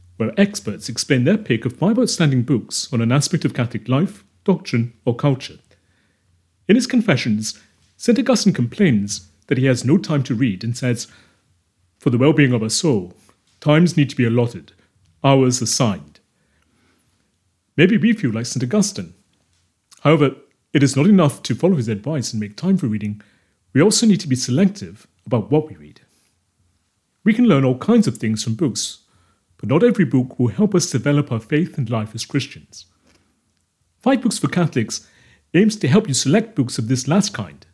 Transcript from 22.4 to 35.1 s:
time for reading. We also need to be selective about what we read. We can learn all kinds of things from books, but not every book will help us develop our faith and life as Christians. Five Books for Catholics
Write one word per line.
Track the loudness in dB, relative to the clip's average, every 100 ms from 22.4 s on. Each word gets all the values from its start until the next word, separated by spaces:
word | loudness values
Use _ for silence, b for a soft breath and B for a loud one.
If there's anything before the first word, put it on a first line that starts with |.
| -8 -6
time | -2 0
for | 0
reading. | -4 -6 -8 b b b b _
We | 2
also | 4 4 2
need | 2
to | 0
be | -4
selective | -2 0 0 0 -12 -18 _ _ -4
about | -4 0
what | -2 -2
we | -12
read. | -20 -20 _ _ _ _ _ _ _ _ _ _ _ _
We | 0
can | 2 4
learn | 4 2
all | 0
kinds | 2 4 2
of | -2
things | -4 -4
from | -4 -2
books, | -2 -4 -8 -12 _ _ _ _ _ _
but | -2
not | 2
every | 4 4 2
book | 0 -2 -2
will | -2
help | 2 2
us | 2 0
develop | -2 0 0 0
our | -6
faith | -2 -2 -2 -4
and | -4
life | -4 -6 -10
as |
Christians. | -6 -6 -6 -12 -20 -20 -20 _ _ _ _ _ _ _ _ _ _ _
Five | 0 0
Books | 0 -2
for | -2
Catholics | 0 0 0 -4 -8 b